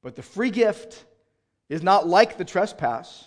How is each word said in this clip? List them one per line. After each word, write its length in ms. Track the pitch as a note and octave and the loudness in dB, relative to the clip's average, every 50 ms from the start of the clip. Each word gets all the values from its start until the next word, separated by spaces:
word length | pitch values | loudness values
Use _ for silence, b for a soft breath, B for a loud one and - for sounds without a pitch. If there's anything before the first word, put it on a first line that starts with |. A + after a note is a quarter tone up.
| _ | _
But 140 | B2 A#2 | -16 -16
the 60 | - A#2+ | -16 -20
free 280 | - - F#3+ A#3 C4 | -16 -8 -4 -4 -4
gift 540 | G3 G#3+ A#3 G#3+ G3+ - - - - - - _ _ _ _ _ _ _ _ _ _ _ _ _ | 0 0 0 0 0 -4 -10 -20 -20 -20 -20 _ _ _ _ _ _ _ _ _ _ _ _ _
is 160 | C#3+ D#3+ D#3 | -8 -4 2
not 240 | F3+ F#3+ G3+ F3 E3+ | 2 2 4 4 4
like 280 | F3 F#3+ A#3 A3+ - - | 4 4 4 4 2 -10
the 60 | F#3 | -10
trespass. 800 | - - F#3 F3+ G#3+ - - - A#2+ A#2 A2+ - - - - - | -4 0 -2 -2 -2 -4 -4 -4 -4 -4 -4 -8 -12 -20 -20 -20